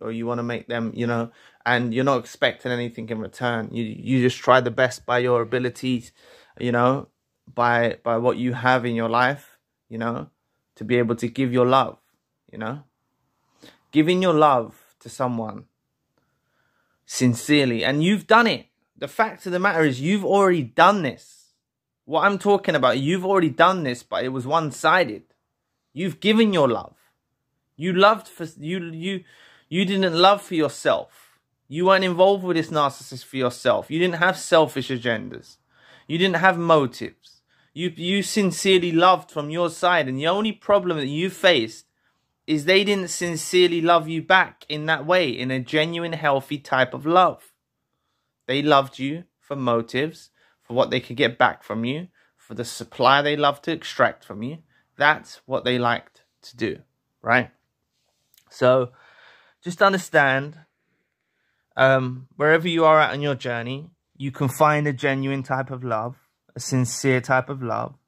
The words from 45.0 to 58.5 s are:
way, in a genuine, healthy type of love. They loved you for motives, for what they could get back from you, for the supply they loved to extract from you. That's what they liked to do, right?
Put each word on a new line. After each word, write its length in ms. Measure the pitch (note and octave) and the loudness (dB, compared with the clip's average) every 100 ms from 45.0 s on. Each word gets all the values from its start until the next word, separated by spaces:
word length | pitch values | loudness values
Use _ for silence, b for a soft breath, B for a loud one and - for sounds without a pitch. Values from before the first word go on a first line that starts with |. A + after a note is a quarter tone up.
way, 260 | D3+ F#3 D#3 | 0 0 0
in 200 | - B2+ | -4 -4
a 80 | C3 | -4
genuine, 540 | A#2+ D#3 D#3+ E3+ E3+ | -2 -2 -2 -4 -8
healthy 460 | D#3+ D3+ C#3 - D3 | -4 0 0 -2 -10
type 360 | - C3 B2+ | -2 0 0
of 100 | C3 | -2
love. 460 | D3 F3 F3 B2 - _ _ _ _ _ _ _ _ _ - | 0 4 4 0 -14 _ _ _ _ _ _ _ _ _ -6
They 140 | C3+ | -2
loved 380 | D3 C#3+ C3+ - | 4 4 2 -4
you 260 | C3+ E3 - _ | -8 -8 -14 _
for 160 | - C#3 | -12 -6
motives, 720 | B2 A#2 A#2 B2+ D3+ F3 - _ _ _ | 0 0 -2 -4 -4 -8 -20 _ _ _
for 120 | - | -4
what 160 | A#2+ - | 0 0
they 100 | C3 | -2
could 160 | - A#2+ | -4 -2
get 220 | C#3 B2 | 0 2
back 240 | A#2 - | 0 0
from 240 | - A2 A#2 | -8 -6 -6
you, 220 | D3 F3+ _ _ _ | -8 -12 _ _ _
for 160 | - | -16
the 120 | G#2 | -12
supply 580 | A#2 - A2 - B2 C#3 | -12 -12 -12 0 4 4
they 140 | D3 D3 | 2 0
loved 280 | C#3+ C#3 | 0 -2
to 80 | - | -6
extract 500 | D#3+ - - A#2+ - | -8 -6 0 0 0
from 200 | - G#2 | -14 -12
you. 160 | A#2+ D#3+ _ _ _ - | -12 -12 _ _ _ 0
That's 420 | D3 D3+ - - - | 2 2 -4 -20 -8
what 180 | C3 | -4
they 140 | B2 B2 | -2 0
liked 460 | A#2+ A#2 - _ _ _ | 0 -2 -6 _ _ _
to 140 | - A#2+ | -20 -8
do, 220 | A2 - _ _ _ _ | -6 -6 _ _ _ _
right? 280 | A2+ B2 - _ _ _ _ _ _ _ _ _ _ | 0 0 0 _ _ _ _ _ _ _ _ _ _